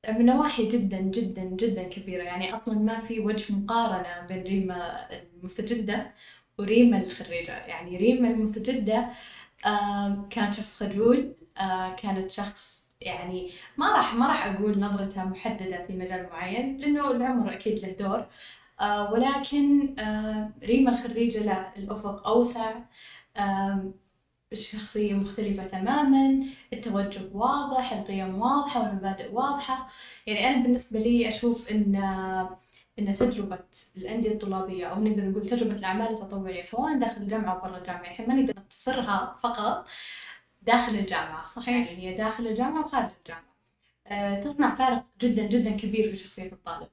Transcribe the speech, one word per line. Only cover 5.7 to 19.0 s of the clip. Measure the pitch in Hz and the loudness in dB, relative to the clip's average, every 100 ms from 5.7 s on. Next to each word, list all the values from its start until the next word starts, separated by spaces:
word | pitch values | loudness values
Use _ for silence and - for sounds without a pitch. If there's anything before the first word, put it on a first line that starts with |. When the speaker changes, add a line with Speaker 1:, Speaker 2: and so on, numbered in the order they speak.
| 233 196 220 - - - - _ - | -2 -2 -4 -4 -14 -20 -20 _ -8
Speaker 1:
وريما | 202 226 240 208 | 4 8 10 8
الخريجة. | 185 - - 170 170 - - | 0 -6 -6 -6 -6 -10 -10
يعني | 165 175 180 | -12 -8 4
ريما | 220 254 240 | 4 6 4
المستجدة، | 226 214 208 254 240 202 220 247 - - - - _ - | 2 0 -2 -2 -2 2 0 0 -8 -18 -20 -20 _ -2
آم، | 208 202 202 202 196 202 | 0 0 -2 -2 -4 -4
كانت | 233 208 | -2 -2
شخص | 214 - - | -2 -8 -6
خجول، | 196 196 226 285 - - - - | -4 4 6 6 4 -8 -20 -4
آه، | 190 185 185 | -2 0 -4
كانت | - 208 190 190 | -6 -4 -2 -4
شخص | - 202 - - - - _ | -6 -8 -8 -10 -10 -16 _
يعني | 185 175 180 185 180 - - - | -10 -8 -6 -6 -8 -12 -14 -2
ما | 359 - | 2 4
راح، | - | 2
ما | 233 262 | 2 2
راح | - 202 | 2 0
أقول | 190 214 202 | 0 2 2
نظرته | 202 196 196 190 | 0 -2 -2 -4
محددة | 185 190 220 202 190 180 180 | -4 -4 -6 -6 -6 -8 -8
في | |
مجال | 185 180 180 175 | -6 -6 -6 -8
معين، | 165 185 220 269 269 | -8 -6 -4 -4 -2
لأنه | 285 294 269 | 0 2 2
العمر | 240 247 247 202 | 2 2 2 0
أكيد | - 214 214 | -2 -4 -4
له | 190 | -6
دور. | 190 196 180 - - - - _ - | -6 -2 -2 -4 -16 -20 -20 _ -4
آه، | 208 208 | 0 0